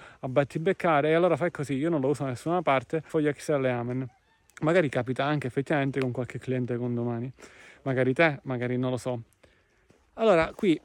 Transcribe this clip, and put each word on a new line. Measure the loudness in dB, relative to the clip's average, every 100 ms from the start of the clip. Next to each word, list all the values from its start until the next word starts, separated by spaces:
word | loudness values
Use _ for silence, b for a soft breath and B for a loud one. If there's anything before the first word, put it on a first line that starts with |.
| B B
a | -2
battibeccare, | 0 0 -2 -2 0 2 2 4
e |
allora | 4 4 2
fai | -2
così, | -4 -4 -2
io | 0
non | 0
lo | 0
uso | 0
da | -4
nessuna | -6 -2 0
parte, | 2 0 0 -6
foglia | -2 0 0
Excel | -2 -2 0 2
e |
amen." | 0 -2 -4 -6 -12 _ _ _ -4
Magari | 2 4 2
capita | 0 -2 -2
anche | 0 -2 -2
effettivamente | -4 0 0 0 -2
con | -4
qualche | -4 -6 -8
cliente | -4 -4 -2 -4
condomani, | -2 -2 -2 -4 -8 -12 B B B B
magari | -4 0 0
te, | 4 2 2
magari | -6 -6 -2 -2
non | -2
lo | -2
so. | -4 -6 -10 _ b b b b b _ _ 0
Allora, | 4 6 4
qui | 0 2 2